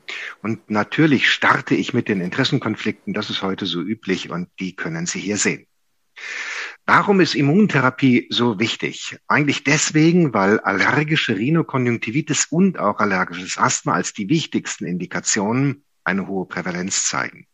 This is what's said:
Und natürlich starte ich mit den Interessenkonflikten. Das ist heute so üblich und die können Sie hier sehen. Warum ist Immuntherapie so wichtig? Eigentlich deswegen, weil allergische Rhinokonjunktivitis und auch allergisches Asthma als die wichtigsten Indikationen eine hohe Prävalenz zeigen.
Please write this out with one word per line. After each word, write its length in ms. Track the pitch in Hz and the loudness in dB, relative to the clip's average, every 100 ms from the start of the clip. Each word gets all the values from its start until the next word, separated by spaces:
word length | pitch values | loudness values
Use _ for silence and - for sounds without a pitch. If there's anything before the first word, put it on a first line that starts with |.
| - - - - | -12 -12 -12 -8
Und 280 | 104 113 - | -6 -6 -2
natürlich 600 | 107 104 - 156 131 - | -2 0 2 4 4 2
starte 440 | - - - - | 2 2 2 2
ich 180 | 139 - | 0 0
mit 160 | 120 113 | -2 0
den 120 | 98 | -2
Interessenkonflikten. 920 | 90 - 131 135 113 104 110 101 - | -2 -2 0 0 -2 -4 -4 -6 -6
Das 160 | 98 - | -6 -6
ist 140 | 107 | -6
heute 240 | 95 95 92 | -4 -4 -4
so 140 | 85 | -4
üblich 500 | 92 110 - 90 - | -4 -4 -4 -4 -4
und 180 | 85 90 - | -8 -8 -8
die 160 | 92 - | -8 -8
können 280 | 87 82 85 | -8 -6 -6
Sie 140 | 92 | -6
hier 160 | 90 104 | -4 -2
sehen. 300 | - - _ _ _ _ _ - - - - - - - - | -2 -4 _ _ _ _ _ -18 -12 -10 -10 -10 -12 -8 0
Warum 340 | 127 170 196 | 2 4 4
ist 140 | 156 | 4
Immuntherapie 920 | - 143 180 202 143 127 - 135 120 - | 2 4 4 4 4 2 4 4 4 2
so 320 | 107 123 98 | 0 0 0
wichtig? 560 | 113 - 76 - - - - | -2 -2 -6 -8 -12 -8 0
Eigentlich 380 | 113 147 - | 2 2 0
deswegen, 720 | - 151 - 151 160 175 156 | 0 0 2 4 6 6 4
weil 260 | 110 95 104 | 2 2 2
allergische 720 | - 95 98 131 151 156 - | 2 0 2 2 0 0 0
Rhinokonjunktivitis 1120 | 98 120 165 - 135 123 113 - 127 156 147 - | 0 2 2 2 0 0 0 -2 -2 0 -2 0
und 280 | 160 196 - | 2 2 2
auch 200 | 101 - | 0 0
allergisches 580 | 208 185 185 87 92 - | 0 0 -2 -6 -8 -2
Asthma 380 | - - 147 | 0 0 -2
als 180 | 90 - | -2 -2
die 160 | - 98 | -6 0
wichtigsten 560 | 160 - 107 - - | 0 0 -4 -4 -8
Indikationen 1000 | 82 87 87 90 - 110 101 120 139 - _ _ | -6 -6 -4 -6 -2 0 0 2 0 -2 _ _
eine 220 | - 98 185 | -4 -2 -2
hohe 200 | 190 180 | -6 -6
Prävalenz 600 | - 180 175 92 - - | -6 -6 -6 -4 -2 -2
zeigen. 400 | 135 120 - - | -4 -6 -10 -20